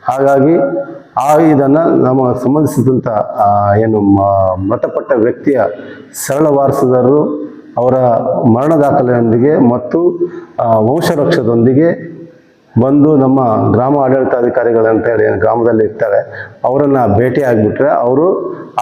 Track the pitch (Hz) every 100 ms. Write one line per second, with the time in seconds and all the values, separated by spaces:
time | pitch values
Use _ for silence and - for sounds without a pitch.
0 | - 131 139 139 147 175 185 - - -
1 | - - 135 151 165 147 139 147 170 131
2 | 127 131 127 120 - 147 143 - 120 127
3 | - 107 - 120 101 104 101 101 113 107
4 | 101 98 98 98 95 92 95 120 - 156
5 | 139 127 113 - - 131 98 - - -
6 | - - - 139 156 139 139 - 131 127
7 | 123 147 143 - - - - - 123 131
8 | 127 113 - - 131 117 143 165 143 131
9 | 123 120 117 113 135 156 117 120 - 165
10 | 175 175 - - - - 120 113 110 151
11 | 170 165 143 165 113 120 117 131 165 170
12 | - - - - _ _ _ - 127 143
13 | 147 151 131 135 127 107 - 104 127 143
14 | 131 135 131 127 120 123 117 113 110 110
15 | 120 113 110 107 110 117 117 110 107 -
16 | 113 101 - - - - 120 135 143 135
17 | 113 101 123 143 135 113 107 - 139 165
18 | 120 131 175 202 - - - -